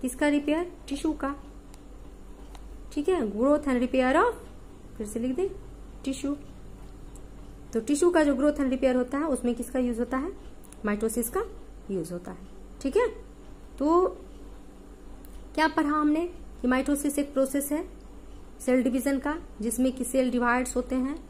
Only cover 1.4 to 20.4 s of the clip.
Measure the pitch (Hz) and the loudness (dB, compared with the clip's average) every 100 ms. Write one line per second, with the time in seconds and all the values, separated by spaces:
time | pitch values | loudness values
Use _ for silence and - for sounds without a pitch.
1.4 | - - - - - - - - - - | -12 -16 -16 -18 -16 -16 -16 -16 -16 -16
2.4 | - - - - - - 294 370 220 196 | -14 -14 -14 -14 -8 -2 2 4 2 4
3.4 | 254 302 294 247 247 262 254 285 466 453 | 4 6 4 2 2 4 6 6 6 2
4.4 | - - - - - - 208 226 247 262 | -10 -16 -16 -16 -16 -10 -6 -2 -2 0
5.4 | 381 - - - - - - 262 277 285 | 0 -2 -12 -14 -14 -8 -6 -2 -2 -4
6.4 | - - - - - - - - - - | -6 -14 -14 -14 -14 -14 -14 -14 -14 -14
7.4 | - - - 226 220 285 349 349 302 254 | -14 -14 -4 -4 0 4 6 8 6 6
8.4 | 294 294 269 254 262 254 247 277 320 262 | 4 4 2 4 4 4 2 0 0 0
9.4 | 240 240 240 262 247 226 240 262 311 392 | 0 -2 -2 0 0 0 0 0 -2 -8
10.4 | - - - - 208 208 220 226 233 381 | -14 -16 -16 -6 -2 0 0 0 -2 -2
11.4 | 453 - - - - 190 165 175 175 180 | -4 -8 -14 -16 -6 -4 -2 -6 -8 -14
12.4 | 190 - - - 269 370 480 - - - | -14 -14 -16 -6 2 4 4 0 -14 -16
13.4 | - - - - 285 339 370 - - - | -16 -16 -16 0 4 6 6 0 -14 -14
14.4 | - - - - - - - - - - | -14 -14 -16 -18 -18 -16 -16 -16 -14 -14
15.4 | - - 311 311 294 302 302 302 349 - | -6 2 4 4 2 4 4 4 2 -4
16.4 | - - 247 254 262 285 285 285 285 262 | -14 -2 2 4 4 2 2 0 0 2
17.4 | 269 285 277 294 359 - - - - - | 2 2 0 -2 -2 -10 -16 -16 -16 -14
18.4 | - - - 254 254 254 262 277 285 311 | -16 -6 2 4 4 2 2 0 0 -4
19.4 | - - 220 226 254 254 240 262 262 247 | -6 -4 -2 2 2 2 0 2 4 4